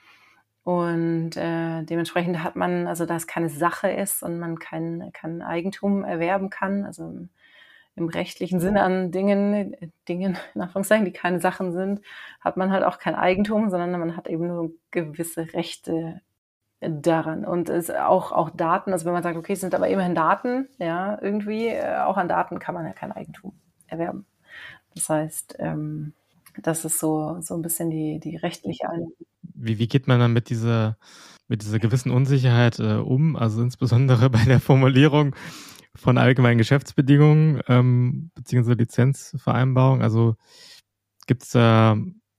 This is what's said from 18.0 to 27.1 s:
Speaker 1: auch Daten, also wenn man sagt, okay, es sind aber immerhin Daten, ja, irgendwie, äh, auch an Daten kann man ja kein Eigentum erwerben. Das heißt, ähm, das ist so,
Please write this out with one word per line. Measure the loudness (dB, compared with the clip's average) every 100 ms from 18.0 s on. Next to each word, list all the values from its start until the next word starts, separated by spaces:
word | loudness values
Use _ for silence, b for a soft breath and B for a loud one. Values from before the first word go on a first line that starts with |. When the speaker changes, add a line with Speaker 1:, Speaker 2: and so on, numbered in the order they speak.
| 2 2 2
Speaker 1:
auch | -2 -2
Daten, | -4 -2 -2 -2
also | -4 -2
wenn |
man | -4
sagt, | -4 -6
okay, | -6
es | -6
sind | -2
aber | 0 0
immerhin | 0 0
Daten, | 0 2 0 -2 -4 -6 -8
ja, | -6 -4 -4 -4
irgendwie, | -4 -4 -4 -4 -4
äh, | -4 -4 -2
auch | 0 0
an | 0
Daten | -2 -2 -8
kann | -10
man | -8
ja | -10
kein | -10 -14
Eigentum | -12 -16 -16 -20 -20 _ _ _
erwerben. | -8 -8 -8 -16 _ B B B B _
Das | -10 -4
heißt, | -2 -4 -8 -14 -10
ähm, | -8 -6 -6 -8 -10 -14 _ _ _ -8
das | -4 -4
ist | -4 -4
so, | -2